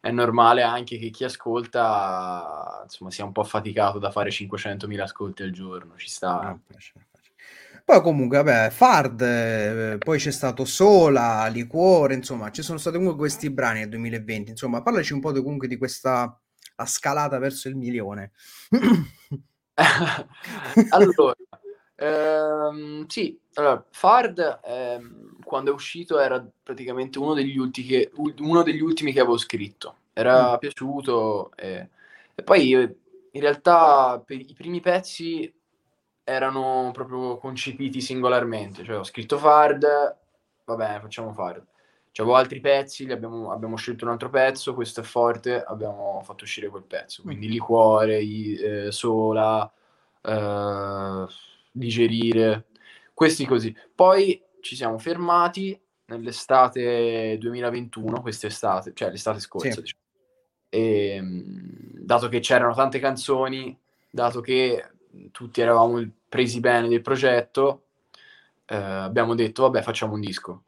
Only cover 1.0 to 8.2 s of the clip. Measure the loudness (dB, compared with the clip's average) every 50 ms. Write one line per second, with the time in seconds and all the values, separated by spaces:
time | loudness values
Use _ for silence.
1 | -12 -12 -8 -8 -8 -8 -8 -8 -6 -4 -4 -4 -4 -4 -2 0 0 2 0 0
2 | -2 -2 -4 -6 -6 -6 -8 -8 -10 -12 -12 -12 -12 -12 -14 -16 -18 -20 -20 -18
3 | -16 -14 -12 -12 -12 -8 -4 -4 -4 -2 -2 -4 -4 -4 -2 0 0 0 0 -2
4 | -6 -4 -2 -2 -4 -4 -4 -8 -8 -8 -10 -8 -8 -8 -8 -8 -10 -10 -8 -8
5 | -8 -8 -8 -10 -12 -12 -10 -10 -10 -10 -10 -10 -12 -12 -14 -14 -16 -18 _ _
6 | -16 -16 -12 -8 -6 -4 -4 -4 -6 -8 -12 -14 _ _ -20 _ -20 -20 _ -20
7 | _ _ _ _ _ _ _ _ -20 -20 -20 -20 -20 -20 -20 -10 _ 8 8 8
8 | 8 6 2 2